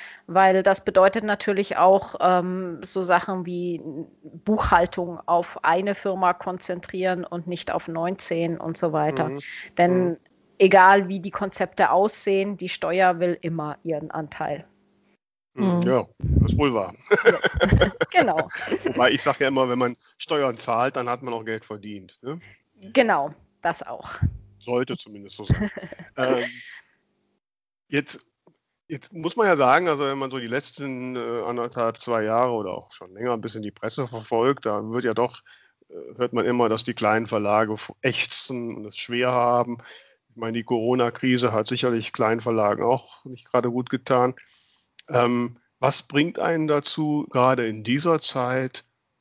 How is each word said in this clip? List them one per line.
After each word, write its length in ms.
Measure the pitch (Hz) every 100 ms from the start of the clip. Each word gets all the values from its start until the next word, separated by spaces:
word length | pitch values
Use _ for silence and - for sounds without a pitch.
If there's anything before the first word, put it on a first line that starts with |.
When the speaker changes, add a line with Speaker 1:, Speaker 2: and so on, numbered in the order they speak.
| - - -
Speaker 1:
weil 340 | 175 190 190
das 220 | 190 190
bedeutet 400 | - 185 190 226
natürlich 540 | 214 202 - 196 196 -
auch, 380 | 175 196 196 -
ähm, 640 | 180 180 180 185 185 160
so 180 | 180 190
Sachen 440 | 180 180 180 185 175
wie 360 | 180 175 170 151 143 160 _
Buchhaltung 960 | 156 170 - 214 - 175 175 - 175 170 -
auf 380 | 170 175 -
eine 320 | - 170 196 196
Firma 380 | 202 190 180
konzentrieren 880 | 180 - 185 - 180 - 185 185 180
und 240 | 175 175 165
nicht 240 | 175 -
auf 160 | - -
neunzehn 720 | 165 175 190 - 165 170 165
und 180 | 165 165
so 140 | 170
weiter. 380 | 156 151 139 156
Speaker 2:
Mhm. 100 | 139 - - - -
Speaker 1:
Denn 280 | 175 185 180
Speaker 2:
Mhm. 80 | 165 _ _ _ -
Speaker 1:
egal 480 | 190 190 185 202 185
wie 140 | 196
die 100 | 185
Konzepte 600 | - 196 - 185 - 180
aussehen, 640 | 165 208 - - 196 196 196
die 120 | 180
Steuer 500 | - - 180 185 175
will 180 | 180 170
immer 360 | 165 160 151 143
ihren 280 | 165 151 156
Anteil. 560 | 156 147 - 151 151 - _ _ _ _ _ _ _ _
Speaker 2:
Mhm. 120 | - 190
Speaker 3:
Mhm. 160 | 175
Speaker 2:
Ja, 220 | 175 127 - -
das 320 | - - 95
ist 60 | 87
wohl 160 | 143
wahr. 200 | 113 92 90 - 208
Speaker 1:
Ja. 160 | - 156 - -
<laughs> 300 | 196 - - - -
Genau. 380 | 370 262 160 - - - -
Speaker 2:
Wobei 280 | - 120 123
ich 120 | 135
sag 160 | 147 135
ja 100 | 135
immer, 200 | 135 127
wenn 100 | 123
man 180 | 123 123 _ -
Steuern 380 | - 151 139 110
zahlt, 400 | - 117 127 131
dann 140 | 123
hat 120 | 123
man 120 | 127
auch 100 | 117 110
Geld 180 | 110
verdient, 540 | - 104 104 104 90 _
ne? 180 | 120 165 - - _ _ 190
Speaker 1:
Genau, 360 | 233 226 175 165 151 _ _
das 220 | 170 160
auch. 260 | - - - - - - - _
Speaker 2:
Sollte 400 | - 123 127 123
zumindest 400 | - 104 98 -
so 80 | 104
sein. 240 | - 208 - 185
Speaker 1:
<laughs> 240 | - 170 -
Speaker 2:
Ähm, 280 | 127 127 120 123 - - _ _ _ _ _ _ _ _ _ _ -
jetzt, 320 | 143 143 - _ _ _ _ _ _ -
jetzt 260 | 147 -
muss 220 | 170 170 240
man 120 | 208
ja 80 | 160
sagen, 300 | 127 147 180
also 180 | 143 143
wenn 120 | 139
man 140 | 135
so 80 | 131
die 80 | 117
letzten, 680 | 127 - - 139 127 127 127
äh, 260 | 117 117 95
anderthalb, 560 | 120 120 120 113 113
zwei 220 | - 113
Jahre 280 | 107 113 127
oder 200 | 117 95
auch 200 | - -
schon 220 | - 92
länger 200 | 95 123
ein 80 | 117
bisschen 220 | 113 107
die 80 | 104
Presse 360 | - 110 - 127
verfolgt, 580 | 117 110 113 123 135 110
da 160 | 104 110
wird 140 | 117 123
ja 80 |
doch, 280 | 110 120 - _ - _ _ _
äh, 40 | 85 62 110
hört 160 | 123
man 120 | 117 107
immer, 240 | 123 117
dass 140 | 110
die 100 | -
kleinen 340 | 110 107 110 113
Verlage 460 | 113 104 104 110
f-, 200 | 107 - -
ächzen 720 | 131 117 - - - 127 117 113
und 100 | 107
es 120 | -
schwer 340 | - 120 127
haben. 460 | 123 120 120 120 120 - - - _ _
Ich 60 | 113
meine, 220 | 113 117
die 60 |
Corona-Krise 880 | 110 120 113 127 120 - 131 127 120
hat 140 | 107 -
sicherlich 460 | 127 127 117 107
kleinen 280 | - 110 113
Verlagen 420 | 113 113 104 104
auch 420 | 113 131 - - 135
nicht 240 | 123 -
gerade 220 | 127 120
gut 180 | 120 123
getan. 460 | 123 - 127 127 131 - _ _ _ _ _ -
Ähm, 480 | 127 120 120 120 120 _ -
was 240 | 131 -
bringt 360 | - 139 165 -
einen 280 | - 165 156
dazu, 580 | 147 143 - 151 147 -
gerade 380 | 131 127 127 113
in 160 | 107
dieser 380 | 107 135 170 160
Zeit 600 | - 135 123 131 131 - - _ _ _